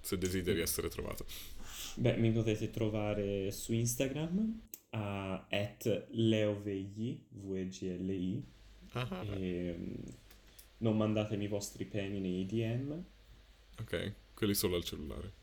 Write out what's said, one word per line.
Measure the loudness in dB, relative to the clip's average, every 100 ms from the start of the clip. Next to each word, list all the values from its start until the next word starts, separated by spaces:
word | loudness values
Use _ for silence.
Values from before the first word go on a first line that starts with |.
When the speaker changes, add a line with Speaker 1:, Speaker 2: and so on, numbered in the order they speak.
Speaker 1:
se | -2 0
desideri | 2 0 2 2
Speaker 2:
Mm. |
Speaker 1:
essere | 2 0 -2
trovato? | -2 -4 -6 -8 -10 -10 -10 -8 -8 -8 2
Speaker 2:
Beh, | 4 6
mi | 6
potete | 6 4 2 0
trovare | 0 0 2 2 2 2 0 0
su | -4 0
Instagram | 2 2 2 0 0 0 2 0 -2 -10 -18 _
a | -4 -2 -2 -2 -4 0
at | 0 0 -2 0 0 0
leo | 4 6 6 4 2
vegli, | -2 -4 -4 -4 -4 -4 -10
V | -12 -4 -2
E | -2
G | -4 -4 -2
L | -2
I. | 0 0 -2 -6 -16 -20 -20 -8
Speaker 1:
Ah. | -4 -4 -4 -4
Speaker 2:
Ehm, | -2 -2 0 -2 -4 -6 -6 -8 -12 -18 -20 -20 -20 -20 0
non | 2 4
mandatemi | 4 4 2 0
i | 0
vostri | -2 -4 -6
peni | -4 -2 -2 -2
nei | 0 0 0
D | 0
M. | 2 0 -2 -6 -8 -16 -20 -20 -20 -20 -20 -12
Speaker 1:
Ok, | -4 -2 -4 -6 -16
quelli | -2 2
solo | 4 4 2
al |
cellulare. | 0 -6 -6 -6 -8 -10